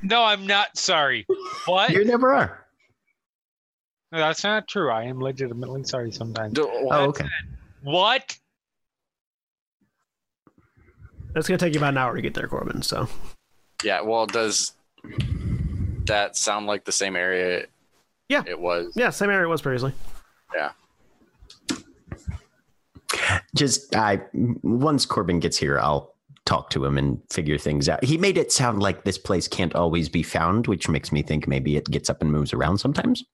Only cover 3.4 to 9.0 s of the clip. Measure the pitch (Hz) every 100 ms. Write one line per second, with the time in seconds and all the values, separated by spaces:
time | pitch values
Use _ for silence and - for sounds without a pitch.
3.4 | _ _ _ _ _ _ _ 165 156 160
4.4 | 202 214 - 208 156 113 117 127 131 131
5.4 | 131 117 123 135 135 131 117 - 117 113
6.4 | 110 120 147 113 131 147 139 147 - 160
7.4 | - - - - 139 165 202 262 - -
8.4 | _ _ _ _ _ _